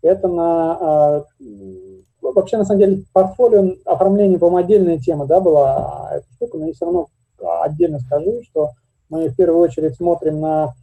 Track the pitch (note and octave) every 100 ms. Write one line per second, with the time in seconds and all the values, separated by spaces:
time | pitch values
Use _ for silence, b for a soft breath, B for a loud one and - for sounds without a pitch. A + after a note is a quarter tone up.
0 | D#3+ G3 F#3 F3 E3+ E3 E3 E3+ E3+ D3+
1 | D3 D3 C#3+ _ C3 G2+ G2 F#2 C3+ F#2+
2 | _ _ - - - A3 G3 G3+ G3 F#3+
3 | - - F#3+ - B3 G#3+ F#3+ F#3 - E3+
4 | F#3+ G3 G3+ F3+ E3+ F3+ F3 G#3 F3+ E3
5 | B2+ D3+ C#3 E3+ F#3 D3+ C3+ C3+ - D2
6 | - C#2+ - _ A#4+ E4 D#4 D#4+ E4+ F4
7 | D#4 _ _ _ F2 E2+ E3 D3+ E3+ D3
8 | B2 C#3+ E3+ A#3+ A#3+ - D3+ - _ _
9 | _ D#3+ D#3+ B2 F3+ E3 E3+ - D#3 D#3
10 | F3 E3+ D#3 D#3 D#3 D#3 D3+ -